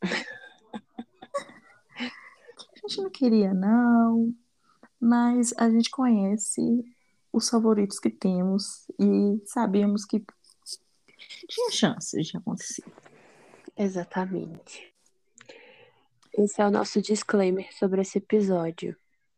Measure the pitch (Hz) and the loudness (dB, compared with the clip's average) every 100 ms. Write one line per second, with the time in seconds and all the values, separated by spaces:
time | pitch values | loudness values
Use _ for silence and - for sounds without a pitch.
0 | 185 - - - - _ _ - _ - | -6 -4 -8 -14 -20 _ _ -16 _ -20
1 | - - - 571 - - _ _ _ - | -20 -20 -10 -10 -10 -20 _ _ _ -10
2 | - - - _ - - - - 415 403 | -10 -10 -20 _ -20 -20 -20 -16 -10 -6
3 | 381 381 254 220 190 190 190 226 240 233 | -6 0 4 4 4 2 2 4 4 4
4 | 226 226 233 233 _ _ _ _ - - | 4 2 0 -4 _ _ _ _ -20 -2
5 | 233 240 240 247 233 - 233 226 233 - | 2 4 4 2 0 2 2 4 2 0
6 | 254 220 196 214 - - 240 240 240 _ | 2 2 2 -2 -4 -4 0 0 -2 _
7 | _ _ _ 226 - 233 220 208 202 - | _ _ _ -4 0 2 4 2 0 -2
8 | 226 220 190 180 185 190 - - - - | -4 -2 -2 0 0 0 -4 -14 -12 0
9 | 202 202 202 208 202 - 214 196 202 202 | 2 4 2 0 -4 -2 0 2 2 0
10 | - 214 202 - _ _ - - _ _ | -2 -4 -4 -20 _ _ -16 -16 _ _
11 | _ _ - - 349 - 480 - 185 - | _ _ -20 -20 -12 -6 -4 0 0 -2
12 | - - 160 - - - - - - - | -6 -6 -6 -6 -8 -10 -10 -14 -16 -20
13 | - - - - - - - - 202 185 | -20 -20 -20 -20 -20 -20 -16 -6 -4 -4
14 | 175 190 185 180 165 165 - - - _ | -6 -4 -4 -6 -8 -14 -18 -20 -20 _
15 | _ _ _ _ - - - - - _ | _ _ _ _ -20 -20 -20 -20 -20 _
16 | _ _ _ - 208 - 208 202 208 - | _ _ _ 0 0 2 2 2 0 -2
17 | 190 214 - 208 185 190 - - 196 190 | 0 -2 0 2 2 0 -4 -4 0 0
18 | 196 202 - 214 202 180 165 165 175 165 | 0 -4 0 0 2 0 -2 -6 -10 -12
19 | _ _ _ | _ _ _